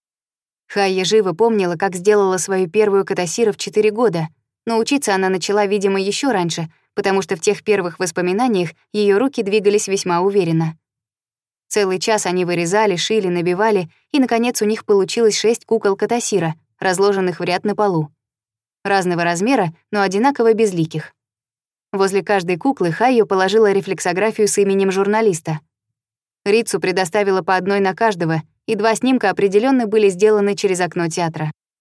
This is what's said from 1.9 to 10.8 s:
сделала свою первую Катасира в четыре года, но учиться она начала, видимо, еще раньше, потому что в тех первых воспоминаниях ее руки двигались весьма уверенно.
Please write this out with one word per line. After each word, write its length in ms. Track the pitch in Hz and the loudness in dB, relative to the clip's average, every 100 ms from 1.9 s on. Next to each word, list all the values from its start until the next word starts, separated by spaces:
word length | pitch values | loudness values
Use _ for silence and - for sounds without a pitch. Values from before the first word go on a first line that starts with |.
| 185 | -2
сделала 420 | 185 208 196 185 | 2 4 2 0
свою 320 | - 185 185 | -2 -2 0
первую 340 | 208 214 196 | 2 2 2
Катасира 480 | 190 190 170 - 220 | 0 -2 -4 -2 -2
в 60 | - | -2
четыре 320 | - 208 214 | -4 0 0
года, 380 | 214 240 170 160 _ _ _ - | 2 0 0 -6 _ _ _ -4
но 100 | 226 | -2
учиться 380 | 226 277 214 190 | 0 -2 0 0
она 140 | 190 | 0
начала, 360 | 190 - 208 202 | -2 -2 0 0
видимо, 340 | 208 196 196 | 0 0 0
еще 320 | 190 202 277 | -2 -2 -2
раньше, 380 | 208 170 160 160 _ _ | 0 -2 -4 -8 _ _
потому 300 | - 196 190 | -4 0 0
что 120 | 180 185 | -2 -2
в 40 | |
тех 240 | - 202 | -2 -2
первых 340 | - 202 175 165 | 0 0 -2 -6
воспоминаниях 720 | 185 165 180 190 262 196 170 - _ | -6 -2 -2 0 0 0 -2 -8 _
ее 240 | 208 202 202 | -2 2 2
руки 240 | 269 262 | 2 -2
двигались 460 | 202 214 196 208 - | 0 2 2 2 0
весьма 340 | 196 185 170 | -4 -2 0
уверенно. 560 | 190 202 170 165 165 160 | 2 2 2 0 -2 -6